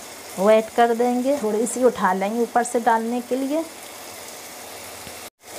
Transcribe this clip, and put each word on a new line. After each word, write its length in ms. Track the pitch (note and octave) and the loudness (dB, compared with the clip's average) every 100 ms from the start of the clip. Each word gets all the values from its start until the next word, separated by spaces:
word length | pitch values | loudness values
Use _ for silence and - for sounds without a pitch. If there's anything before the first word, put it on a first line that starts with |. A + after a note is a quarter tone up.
| - - - - | -16 -16 -12 0
वो 120 | G3 | 6
ऐड 200 | A3 A3 | 6 4
कर 240 | - A#3 | 2 4
देंगे। 440 | A#3 B3 B3 B3+ C#4+ | 4 2 2 2 2
थोड़ी 280 | G#3+ G#3 A#3 | 2 0 0
सी 180 | A#3+ | 4
उठा 280 | B3 - F#3+ | 2 4 2
लेंगे 280 | F#3+ G3 A#3 | 2 0 0
ऊपर 200 | A3+ A#3+ | 0 2
से 160 | A#3 B3 | 0 2
डालने 380 | A3+ A3+ A3+ B3 | 4 2 2 -4
के 140 | B3 B3+ | -2 -2
लिए, 280 | C4+ D4+ D#4+ - - - - - - - - - - - - - - - - - - | 0 -2 -4 -10 -16 -16 -16 -16 -16 -16 -16 -16 -16 -14 -14 -14 -14 -14 -16 -18 -18